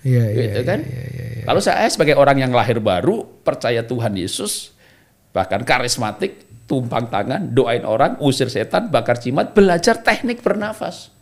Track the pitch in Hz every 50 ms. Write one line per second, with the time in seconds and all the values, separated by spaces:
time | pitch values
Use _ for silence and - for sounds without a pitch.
0 | _ 135 127 120 117 110 104 113 113 107 101 107 123 143 185 - - - - -
1 | - - - - - 117 - - - - 131 175 196 208 175 - 208 233 - -
2 | 160 147 147 135 143 135 139 135 131 127 123 120 107 120 117 113 107 110 92 90
3 | 87 147 208 - - - - - _ - - - - 123 120 113 113 - 127 120
4 | 110 110 104 95 87 95 - - - 214 - - - - _ _ _ _ _ _
5 | _ _ _ _ _ _ _ 98 92 - 101 98 120 - 147 127 127 123 - -
6 | 120 107 101 - - - - - - _ - - - - 156 135 123 117 - 120
7 | 120 113 - 104 101 113 131 170 196 123 117 123 127 117 117 120 - 107 107 113
8 | 139 - - - 147 143 127 - 135 117 - 107 110 - - 185 226 233 147 120
9 | 110 107 120 113 - 127 123 165 208 208 - 214 202 190 175 170 165 - 226 226
10 | - - 220 214 - 247 240 233 - - - 214 208 214 214 - - 170 - -
11 | - - _ _